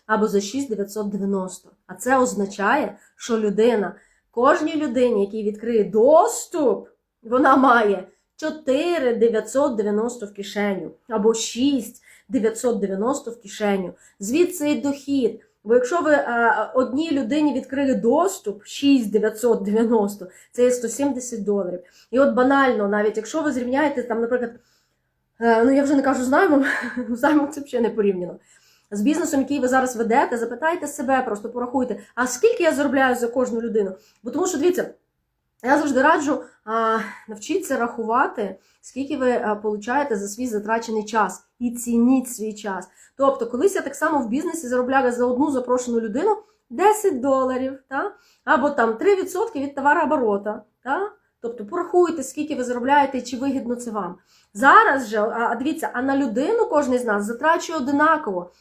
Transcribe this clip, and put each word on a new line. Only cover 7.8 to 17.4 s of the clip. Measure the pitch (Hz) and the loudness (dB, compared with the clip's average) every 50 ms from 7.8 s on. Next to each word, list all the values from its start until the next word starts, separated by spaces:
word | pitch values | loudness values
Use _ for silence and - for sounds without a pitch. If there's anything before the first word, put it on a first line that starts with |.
| 214 202 190 180 190 - _ _ _ _ _ - | 4 2 0 -2 -4 -12 _ _ _ _ _ -8
чотири | 302 311 302 - - 262 262 294 339 349 339 320 262 240 226 | -8 -8 -8 -4 -2 0 0 0 0 0 0 0 0 0 2
дев'ятсот | 202 233 226 208 214 214 - - 269 294 285 233 | 2 2 2 2 0 -4 -2 0 0 0 2 0
дев'яносто | 214 202 208 208 214 226 240 240 - 208 | -2 -2 0 0 -2 -2 -4 -6 -8 -12
в | 196 - | -14 -12
кишеню, | 202 202 - - 208 208 202 190 175 156 156 - _ _ - | -14 -14 -8 -4 -2 -2 -2 -2 -4 -6 -10 -14 _ _ -4
або | 220 214 202 226 220 | -2 2 2 2 2
шість | 220 - - - 233 262 285 285 247 208 - - - _ - - _ _ - | 2 -4 -6 -4 0 0 0 0 0 -4 -8 -14 -20 _ -20 -20 _ _ -4
дев'ятсот | 226 233 214 226 226 - 254 240 214 196 | -2 0 0 0 -2 -2 -2 -2 0 -2
дев'яносто | 202 185 190 190 214 254 285 - - 233 | -2 -4 -2 -2 -2 -2 -2 -4 -6 -12
в | 233 - | -14 -14
кишеню. | - 196 - - 214 202 196 190 180 175 - _ _ _ _ _ | -16 -16 -8 -4 -2 0 0 -2 -4 -8 -12 _ _ _ _ _
Звідси | 202 214 254 339 349 - - - 294 294 | -6 -2 2 2 2 2 0 -2 -2 0
і | 285 226 | 0 0
дохід. | 277 285 277 - - 277 277 269 233 196 - - - _ _ _ _ | 0 -2 -4 -4 -4 -2 0 0 0 0 -2 -6 -14 _ _ _ _
Бо | 208 240 | 2 2
якщо | 254 247 - 349 339 | 2 2 2 0 0
ви, | 294 311 | 2 4
е, | 294 277 277 233 233 233 233 226 185 214 214 - - | 2 2 2 0 0 2 2 2 2 2 -2 0 0
одній | 254 254 214 247 294 330 320 | 0 0 0 -2 -4 -2 0
людині | 277 277 233 208 285 311 | -2 -2 0 0 0 2